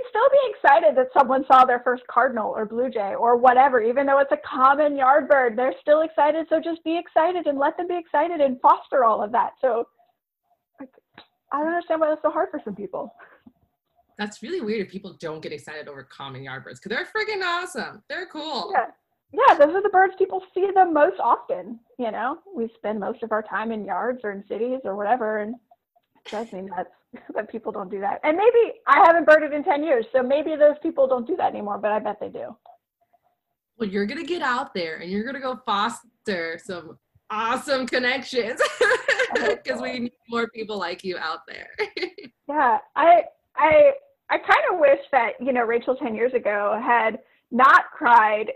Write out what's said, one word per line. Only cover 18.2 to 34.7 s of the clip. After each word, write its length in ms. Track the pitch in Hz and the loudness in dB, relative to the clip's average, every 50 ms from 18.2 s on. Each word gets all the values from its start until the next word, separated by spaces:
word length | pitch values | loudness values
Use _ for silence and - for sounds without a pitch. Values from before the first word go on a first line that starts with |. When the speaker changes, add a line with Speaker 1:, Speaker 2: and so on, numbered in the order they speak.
| 370 | -10
Speaker 2:
cool. 460 | 339 - 311 294 320 285 220 170 - - | -12 -12 -12 -10 -8 -8 -8 -6 -4 -2
Speaker 1:
Yeah. 120 | - - - - _ _ _ _ _ _ _ | -2 -2 -4 -8 _ _ _ _ _ _ _
Yeah, 220 | - 415 523 523 - | -2 4 6 6 6
those 180 | 285 285 302 339 | 6 6 4 4
are 40 | 392 | 0
the 60 | 403 403 | 0 2
birds 220 | 370 370 381 370 381 - | 4 4 4 2 2 -2
people 240 | 381 370 370 370 - - | -2 -2 -4 -6 -10 -8
see 160 | - 370 370 403 370 | -4 -2 -2 2 4
the 100 | 381 370 | 4 4
most 360 | 349 320 294 294 381 - - | 4 4 4 2 2 2 0
often, 580 | - 233 277 - - - - 180 170 202 233 226 _ _ _ - | 0 0 0 0 -2 -6 -8 -8 -8 -12 -16 -18 _ _ _ -10
you 100 | 247 220 | -8 -8
know? 300 | 196 202 220 262 311 359 _ 392 | -6 -6 -6 -6 -8 -10 _ -12
We 160 | 392 269 226 226 - | -10 -8 -8 -8 -10
spend 240 | _ - 208 220 214 | _ -8 -8 -6 -6
most 240 | 190 214 226 - | -6 -8 -8 -8
of 80 | 226 220 | -6 -6
our 140 | 220 214 214 | -4 -6 -4
time 260 | - - 196 220 226 | -6 -8 -8 -8 -8
in 140 | 226 214 196 | -8 -8 -8
yards 360 | 190 180 180 202 247 254 247 - | -8 -6 -6 -4 -6 -6 -6 -8
or 80 | 208 | -10
in 120 | 196 202 202 - | -10 -10 -12 -10
cities 320 | - 208 233 254 254 262 - | -8 -6 -6 -6 -6 -6 -8
or 120 | 202 190 | -8 -8
whatever, 420 | 208 202 202 247 247 226 214 214 208 | -6 -2 -2 -2 -2 -2 -4 -4 -6
and 160 | 208 214 247 | -6 -8 -10
it 720 | - _ _ _ _ _ _ _ _ _ _ _ _ - - | -14 _ _ _ _ _ _ _ _ _ _ _ _ -16 -12
drives 240 | 220 208 233 226 | -10 -10 -10 -10
me 100 | 202 185 | -12 -14
nuts 280 | 190 196 180 180 - - _ _ _ _ | -14 -10 -10 -10 -10 -10 _ _ _ _
<laughs> 220 | - - - - - | -20 -20 -18 -12 -10
that 140 | - 214 - | -10 -8 -8
people 220 | - 220 - 269 | -10 -12 -10 -10
don't 180 | 196 214 196 185 | -10 -10 -10 -10
do 120 | 202 196 | -10 -8
that. 180 | 202 196 - - - | -6 -6 -6 -4 -2
And 120 | 302 311 | -2 0
maybe 440 | 359 415 480 453 480 453 330 - - - - | 2 4 4 4 4 2 0 -2 -4 0 2
I 160 | 277 302 302 | 6 6 8
haven't 200 | 339 330 339 294 | 6 6 6 6
birded 260 | 302 302 311 302 285 | 6 6 6 4 0
in 100 | 294 294 | -4 -4
ten 220 | 277 - 285 285 302 | -2 -2 -2 0 0
years, 200 | 330 277 233 214 - | 0 0 0 0 0
so 80 | - 262 | 0 0
maybe 340 | 247 247 277 302 294 320 311 | 0 0 0 0 0 -2 2
those 200 | 285 294 294 285 - | 4 4 4 4 2
people 240 | - 330 311 - 269 | -4 -4 0 0 2
don't 200 | 262 262 254 233 240 | 2 0 -2 -2 -4
do 80 | 370 | -4
that 160 | 339 - - | -2 -2 -2
anymore, 260 | 214 214 208 202 202 202 | -4 -6 -8 -8 -6 -4
but 140 | 208 208 | -4 -2
I 80 | 214 214 | -2 -2
bet 180 | 208 208 202 - | -4 -6 -8 -8
they 100 | - 196 | -10 -12
do. 280 | - - - 254 226 _ _ - - _ _ _ _ _ _ _ _ _ _ _ _ _ _ _ _ _ _ _ _ - | -12 -12 -14 -14 -16 _ _ -20 -20 _ _ _ _ _ _ _ _ _ _ _ _ _ _ _ _ _ _ _ _ -8
Speaker 2:
Well, 100 | 233 196 | -6 -4
you're 160 | 185 202 202 | -2 -2 -4
gonna 180 | 208 285 330 330 | -4 -6 -8 -8
get 180 | 277 349 339 | -6 -6 -4
out 320 | 311 262 240 254 277 269 | -4 -2 -2 -4 -6 -6